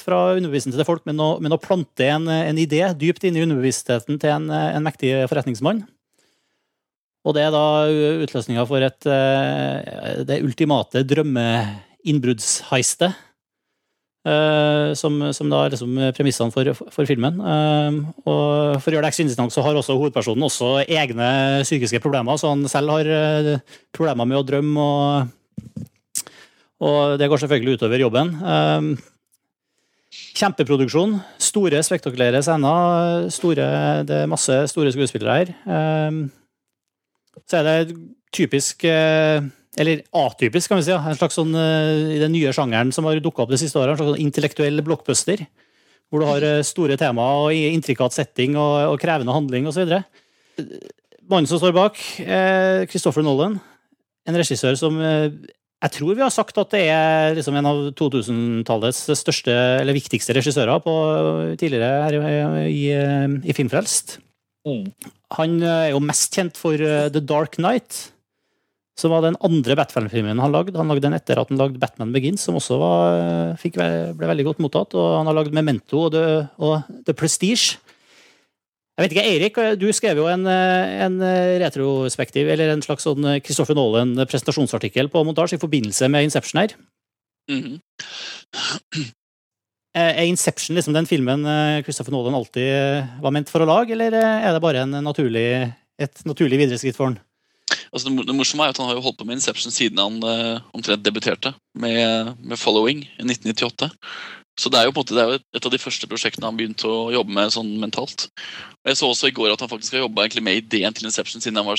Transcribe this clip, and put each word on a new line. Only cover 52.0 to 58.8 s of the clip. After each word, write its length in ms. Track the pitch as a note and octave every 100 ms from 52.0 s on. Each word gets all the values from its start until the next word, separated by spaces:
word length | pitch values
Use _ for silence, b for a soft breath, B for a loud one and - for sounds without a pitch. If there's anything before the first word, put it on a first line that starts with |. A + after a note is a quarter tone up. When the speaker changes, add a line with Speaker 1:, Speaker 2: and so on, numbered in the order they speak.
| - -
Speaker 1:
eh, 640 | F3 F#3+ F#3+ F#3+ F#3 F#3+ F#3
Christopher 380 | F3+ E3+ D3 D3
Nolan, 320 | C3+ F#3 G3+ b b _ _ _ _ -
en 80 | E3+
regissør 400 | D#3 C3 C3 C3
som, 240 | D#3+ D#3
eh, 280 | D#3+ D#3 D3+ D3+ - - _ _
jeg 80 | D#3+ -
tror 160 | D3+ A3
vi 60 |
har 80 | C4
sagt 240 | - G#3+ G#3
at 120 | F#3+
det 140 | G#3 D#3+
er 460 | D#3+ D#3+ D#3 D#3 D#3+
liksom 200 | C#3+ C#3+
en 80 | C#3+
av 160 | D3 C#3+ C3+
to 100 | D3
tusen-tallets 1000 | C3 G#2+ A#2 A#2+ A2+ A2+ A2+